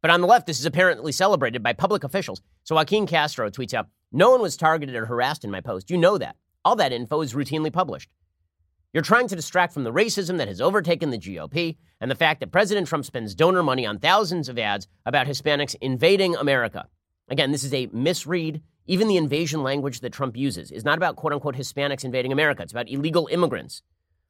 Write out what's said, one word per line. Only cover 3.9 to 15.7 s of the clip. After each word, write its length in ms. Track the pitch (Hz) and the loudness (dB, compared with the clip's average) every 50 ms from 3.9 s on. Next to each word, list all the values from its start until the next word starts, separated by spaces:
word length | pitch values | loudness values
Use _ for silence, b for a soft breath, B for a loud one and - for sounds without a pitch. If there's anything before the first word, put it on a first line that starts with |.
| _ _ _ _ - | _ _ _ _ 2
"No 160 | 147 196 254 | 6 6 8
one 120 | 254 247 | 6 6
was 140 | 208 160 - | 4 0 0
targeted 400 | - 165 160 160 160 147 135 123 | 2 2 2 2 2 -2 -4 -6
or 120 | 117 110 | -6 -4
harassed 360 | 110 120 120 123 139 147 - - | -4 -2 0 0 0 -2 -2 -6
in 80 | 101 | -8
my 80 | 98 95 | -8 -6
post. 300 | - 120 95 95 - - | -6 -6 -8 -8 -6 -2
You 80 | 180 | 2
know 200 | 170 165 185 208 | 4 6 6 4
that. 200 | 151 98 - - _ _ _ _ _ - | 2 -2 -6 -12 _ _ _ _ _ 2
All 140 | 180 240 | 2 4
that 160 | 214 160 131 123 | 4 2 0 0
info 260 | 120 123 - 151 156 | -4 -4 -2 -2 -2
is 120 | 156 123 120 | -2 -2 -4
routinely 400 | 147 135 135 156 156 156 151 - | -6 -4 -4 -2 -2 -2 -2 0
published. 360 | 180 185 135 82 67 - - _ _ _ _ _ _ _ _ _ _ _ _ _ _ _ _ - | -2 -2 -2 -4 -12 -14 -18 _ _ _ _ _ _ _ _ _ _ _ _ _ _ _ _ -2
You're 100 | 160 151 | -2 2
trying 240 | - 220 240 247 | 4 4 2 2
to 80 | 202 196 | 0 -4
distract 380 | 165 139 - - 180 175 175 - | -8 -6 -2 0 2 2 2 0
from 100 | 147 127 | -4 -4
the 80 | 113 | -2
racism 460 | 123 175 226 226 - 202 180 165 180 | 0 0 0 0 0 -4 -4 -4 -4
that 100 | 165 123 | -4 -4
has 140 | 101 92 92 | -4 -2 0
overtaken 480 | 127 185 202 208 156 175 165 - 165 143 | 0 2 2 2 2 0 0 0 -2 -4
the 80 | 120 | -4
G 200 | 104 - 98 92 | -6 -8 -10 -12
O 100 | 80 78 | -10 -10
P 300 | 135 139 170 170 165 156 _ _ _ _ - | -6 -4 -4 -4 -4 -6 _ _ _ _ -6
and 100 | 117 127 | -4 -4
the 60 | 131 | 0
fact 240 | - 165 151 156 - | 2 2 2 2 0
that 120 | - 87 | -4 0
President 360 | - 185 220 185 208 202 175 | 2 2 2 2 0 -2 -2
Trump 180 | - 165 147 131 | -2 -4 -6 -6
spends 300 | - - 120 110 104 95 | -6 -10 -10 -10 -4 0
donor 260 | 87 160 180 185 180 | 2 4 4 4 4
money 240 | 165 135 127 131 120 | 2 2 0 0 -2
on 140 | 104 107 98 | -4 -4 0
thousands 500 | 135 160 190 214 208 160 180 170 139 123 | 2 4 4 4 4 0 -2 -4 -4 -4
of 80 | 120 | -4
ads 300 | 120 110 104 101 101 101 - _ _ - | -2 -2 0 -2 -2 -6 -10 _ _ -4
about 220 | 127 139 139 127 | 0 0 0 0
Hispanics 480 | 143 131 - - 151 147 143 143 139 | 0 -2 -4 -2 0 0 0 -2 -4